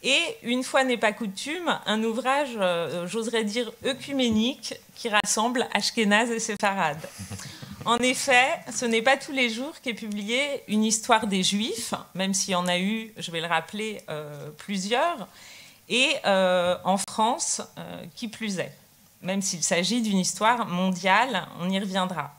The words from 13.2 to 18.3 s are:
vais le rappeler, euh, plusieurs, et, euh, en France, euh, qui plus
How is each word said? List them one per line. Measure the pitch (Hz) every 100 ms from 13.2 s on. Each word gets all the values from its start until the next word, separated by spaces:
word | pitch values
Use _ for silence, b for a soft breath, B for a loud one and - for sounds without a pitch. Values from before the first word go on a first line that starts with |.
| 175
vais | 165
le | 165
rappeler, | 165 160 208 220 202 -
euh, | 156 151 147 143 151
plusieurs, | - 202 190 240 330 330 180 B B B B B _
et, | 233 269 285 208
euh, | 196 185 180 175 180 160
en | 196
France, | - - 220 302 - - - -
euh, | 170 - 175 -
qui |
plus | 233